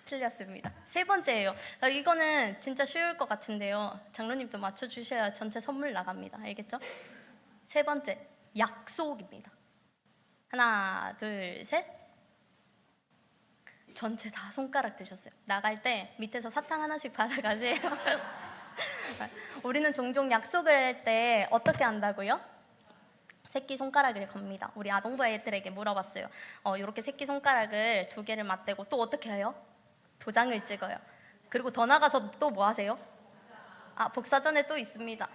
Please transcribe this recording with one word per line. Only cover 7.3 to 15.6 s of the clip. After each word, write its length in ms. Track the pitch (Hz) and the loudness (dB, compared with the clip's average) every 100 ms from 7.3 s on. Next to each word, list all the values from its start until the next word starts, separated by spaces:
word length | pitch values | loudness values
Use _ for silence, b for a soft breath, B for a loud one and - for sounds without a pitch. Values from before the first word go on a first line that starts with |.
| B _ - _ | B _ -20 _
세 160 | 294 | 0
번째, 460 | 294 294 285 190 - _ _ 208 | 2 0 -4 -8 -10 _ _ 0
약속입니다. 920 | 220 - - - 311 254 180 101 - _ _ _ _ _ _ _ _ _ _ | 0 0 -14 -6 -4 -4 -12 -18 -20 _ _ _ _ _ _ _ _ _ _
하나, 680 | 254 240 214 190 190 95 - | 2 4 4 0 -2 -4 -6
둘, 460 | 214 202 185 - 202 | -6 -4 -6 -8 -2
셋. 200 | 311 359 - - _ _ _ _ _ _ _ _ _ _ _ _ _ _ _ - - _ - | -2 -2 -14 -20 _ _ _ _ _ _ _ _ _ _ _ _ _ _ _ -20 -20 _ -8
전체 340 | 226 220 226 | -6 -6 -8
다 220 | 208 202 | -10 -10
손가락 440 | 202 269 277 240 208 | -6 -2 0 -2 -6
드셨어요. 380 | 185 185 - - - | -14 -14 -16 -20 -2
나갈 360 | 196 | 0